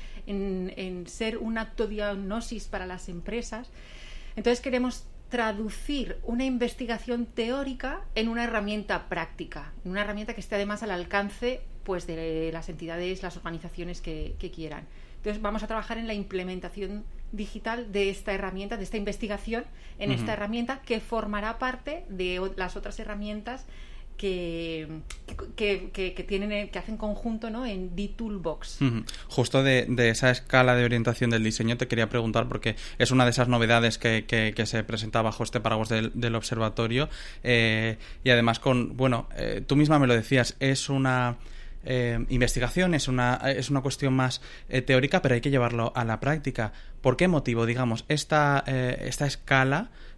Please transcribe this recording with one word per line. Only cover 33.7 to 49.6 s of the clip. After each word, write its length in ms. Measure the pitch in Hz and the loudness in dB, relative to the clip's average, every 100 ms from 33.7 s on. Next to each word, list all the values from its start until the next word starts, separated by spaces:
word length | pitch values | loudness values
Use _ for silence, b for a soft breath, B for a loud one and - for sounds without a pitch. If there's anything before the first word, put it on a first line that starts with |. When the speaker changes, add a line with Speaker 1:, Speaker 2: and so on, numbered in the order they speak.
| 117 117 - | 6 6 4
Speaker 2:
que, 280 | 117 110 107 | 2 2 2
que, 260 | 113 110 104 | 2 2 0
que 100 | 107 | 0
se 160 | 113 | 0
presenta 380 | 107 110 107 113 | -2 -4 0 2
bajo 200 | 110 107 | 2 0
este 180 | 113 117 | -2 0
paraguas 280 | 110 110 107 | 0 0 2
del, 220 | 110 113 | 0 0
del 220 | - 117 113 | 0 0 0
observatorio, 720 | - 113 110 113 113 123 156 B B B | -2 0 0 0 0 2 0 B B B
eh, 540 | 127 117 113 110 113 110 B B | 2 4 6 4 2 -2 B B
y 60 | 131 | 6
además 300 | 120 117 113 | 6 6 4
con, 360 | 139 123 117 123 | 2 2 2 2
bueno, 300 | 131 120 - - | 2 2 -2 -4
eh, 280 | 110 107 120 | -2 -2 4
tú 100 | 139 | 6
misma 220 | 151 151 | 8 8
me 80 | 131 | 8
lo 80 | |
decías, 420 | 117 110 135 117 - | 6 6 4 4 2
es 300 | 135 135 - | 2 2 2
una, 480 | 135 131 127 123 120 B B B B | 2 4 4 2 -2 B B B B
eh, 400 | - 127 120 117 - | -2 0 2 0 2
investigación, 640 | 127 123 123 120 180 180 | 4 4 4 0 2 2
es 140 | 156 - | 2 2
una, 280 | 127 123 127 135 | 2 4 2 0
es 240 | 131 131 | 0 0
una 100 | 139 | 0
cuestión 320 | 135 - 139 | 0 0 2
más, 280 | 131 127 - B B - | 4 2 0 B B -2
eh, 140 | 127 | 0
teórica, 400 | 123 131 139 185 | 4 4 6 4
pero 100 | 139 | 4
hay 80 | 120 | 4
que 80 | 143 | 4
llevarlo 420 | 135 120 120 113 123 | 4 4 2 0 2
a 100 | 113 | 0
la 140 | 110 | 2
práctica. 520 | 135 156 139 123 107 B B - | 2 0 0 -2 -4 B B 0
¿Por 160 | 131 127 | 2 4
qué 100 | 180 | 4
motivo, 380 | 156 123 117 117 | 4 4 2 2
digamos, 400 | 120 123 113 - | 2 2 0 0
esta, 560 | 151 - 151 143 139 - | -2 4 4 6 4 2
eh, 340 | 131 123 - | 0 0 -2
esta 240 | - - 143 | -4 -2 -2
escala, 640 | - - 135 | -2 4 6